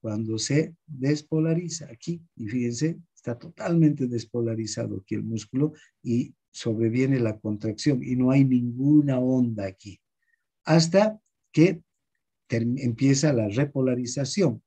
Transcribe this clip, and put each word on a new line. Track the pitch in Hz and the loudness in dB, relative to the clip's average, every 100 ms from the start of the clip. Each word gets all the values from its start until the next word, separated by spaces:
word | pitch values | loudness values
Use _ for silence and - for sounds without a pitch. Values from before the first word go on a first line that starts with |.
Cuando | 113 110 110 110 | -6 -6 -4 -6
se | - 139 - - _ | 0 0 0 -6 _
despolariza | 135 131 147 - 160 160 165 180 - - | -6 -2 -2 -2 -2 0 -2 -4 -10 -14
aquí. | 117 - 170 - - | -16 -10 -10 -12 -12
Y | 110 | -6
fíjense, | 127 120 117 156 165 - | -4 -4 -2 -4 -4 -14
está | _ - 117 | _ -10 -10
totalmente | - - 214 170 156 147 127 | -12 -10 0 4 4 4 -2
despolarizado | 120 113 120 117 113 110 - 113 104 | -4 -6 -4 -4 -4 -6 -6 -6 -8
aquí | - 107 | -8 -8
el | |
músculo | 107 113 107 127 151 151 _ _ | -6 -8 -6 -2 -2 -4 _ _
y | - 120 156 - _ | -4 -2 -2 -10 _
sobreviene | - - 110 113 120 135 135 | -10 -6 -2 0 0 0 2
la | 113 101 | 0 -4
contracción | 110 104 110 104 - 131 | -6 -6 -6 -4 -2 -2
y | 131 127 | -2 0
no | 127 | 2
hay | 135 135 | 4 4
ninguna | 127 120 120 139 151 143 127 | 4 0 -2 4 4 4 0
onda | 127 131 123 107 98 | 2 2 2 0 -6
aquí. | 95 104 90 _ _ _ _ _ _ | -8 -18 -18 _ _ _ _ _ _
Hasta | - 160 165 190 214 214 _ _ _ | 2 4 4 4 2 -2 _ _ _
que | - 170 175 _ _ _ _ _ _ _ | 4 4 4 _ _ _ _ _ _ _
term-, | 117 117 127 | -2 -2 -2
empieza | 127 113 135 139 156 | -2 0 2 4 4
la | 127 107 | 2 0
repolarización. | 101 143 139 131 123 120 139 139 - 170 110 | 0 -2 0 0 0 -4 -6 -4 0 0 0